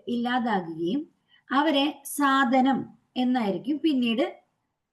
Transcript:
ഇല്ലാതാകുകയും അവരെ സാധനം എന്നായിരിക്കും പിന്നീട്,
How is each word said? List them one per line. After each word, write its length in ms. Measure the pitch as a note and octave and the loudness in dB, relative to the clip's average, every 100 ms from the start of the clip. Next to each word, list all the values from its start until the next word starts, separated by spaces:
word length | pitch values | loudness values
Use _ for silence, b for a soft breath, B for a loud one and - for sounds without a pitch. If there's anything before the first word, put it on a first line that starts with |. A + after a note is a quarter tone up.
| - | -6
ഇല്ലാതാകുകയും 1000 | A#3+ A#3+ B3+ A#3 G3 E3 D#3+ E3+ C4 D#4+ _ b b b | -4 -2 -2 0 -2 -4 -4 -4 -4 -6 _ b b b
അവരെ 520 | C4 D4+ C#4 C#4+ - | 0 2 2 0 -4
സാധനം 840 | - - C#4 C4+ B3+ C4 C4 A#3+ - - _ - | -10 -2 2 2 4 4 4 2 -4 -14 _ -4
എന്നായിരിക്കും 640 | B3+ B3+ G#3 F#3 A3 D4 | 0 0 0 -2 -4 -2
പിന്നീട്, 580 | D#4+ C4+ A#3+ A3+ F4+ - _ _ _ _ _ | 0 2 0 0 -2 -4 _ _ _ _ _